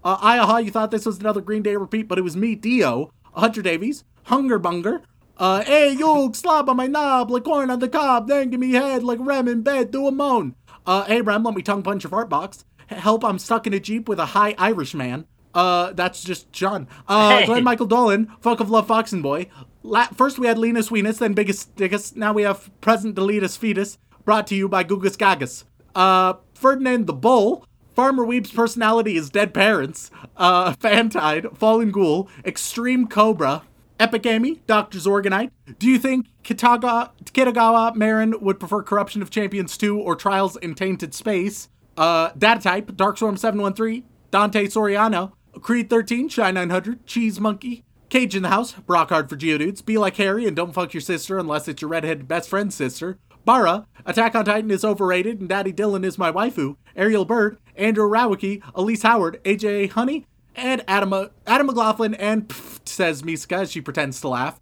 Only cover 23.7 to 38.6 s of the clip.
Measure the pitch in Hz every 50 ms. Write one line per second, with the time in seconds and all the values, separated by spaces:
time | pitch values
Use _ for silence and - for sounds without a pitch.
23.7 | 202 190 202 202 - _ _ _ _ _ _ - 214 214 208 - 202 196 190 196
24.7 | 196 185 180 160 202 196 185 190 190 - 214 196 185 143 135 127 - - - _
25.7 | _ _ _ _ _ 190 185 190 185 185 185 185 185 - _ _ _ - - 262
26.7 | 269 262 269 254 254 240 214 170 151 135 131 233 262 240 202 220 349 - - _
27.7 | _ _ _ _ _ - 254 269 269 254 240 226 247 247 208 - - 233 233 226
28.7 | 226 240 226 214 226 233 220 220 190 165 156 139 - 202 208 208 - - 190 214
29.7 | 220 170 135 147 165 - - - - - - - _ - 185 180 185 180 185 180
30.7 | 143 - - 220 208 220 233 220 214 - 156 151 151 160 170 226 - - 220 220
31.7 | 226 226 233 214 180 202 190 160 151 175 190 - - - - 185 180 - - -
32.7 | - 240 233 247 254 254 247 220 - 208 214 220 220 160 156 131 139 156 - _
33.7 | _ _ _ _ _ - 220 226 233 226 - 240 220 220 233 277 320 - _ -
34.7 | 220 214 208 214 - 190 156 196 202 202 196 202 190 196 240 254 _ _ _ -
35.7 | 117 _ 202 247 262 233 214 269 262 262 240 _ _ _ _ - 226 - - 240
36.7 | 240 240 240 247 233 233 233 - _ _ - - _ - 262 254 226 240 226 226
37.7 | 233 233 226 233 233 220 214 220 220 220 220 220 226 220 208 196 190 196